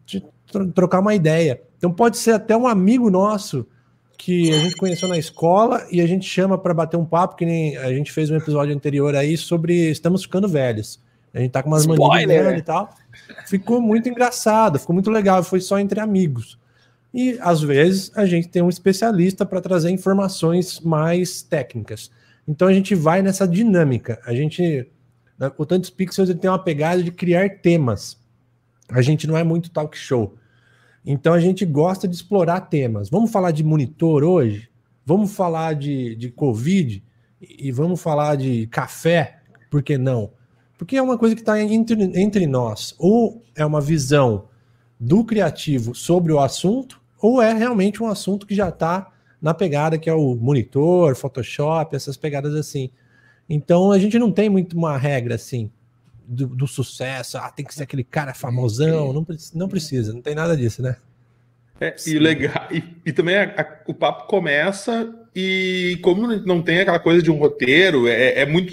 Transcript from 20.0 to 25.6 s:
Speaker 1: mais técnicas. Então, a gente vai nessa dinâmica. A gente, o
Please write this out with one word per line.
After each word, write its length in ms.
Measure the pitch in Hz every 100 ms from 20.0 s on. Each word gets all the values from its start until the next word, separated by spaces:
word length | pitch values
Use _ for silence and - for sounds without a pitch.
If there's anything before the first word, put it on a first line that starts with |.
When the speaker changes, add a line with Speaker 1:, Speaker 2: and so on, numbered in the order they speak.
| 190 196 196 - 165 180 180 -
Speaker 1:
mais 640 | 165 156 160 175 180 -
técnicas. 680 | - 156 123 120 104 110 - _ _ _ -
Então, 200 | 147 185
a 40 |
gente 220 | 190 190
vai 260 | 190 151 185
nessa 260 | 190 190 190
dinâmica. 720 | 175 233 180 147 120 - 110
A 100 | -
gente, 520 | 120 151 165 175 139 117 _ _ _ _ - 135
o 80 | -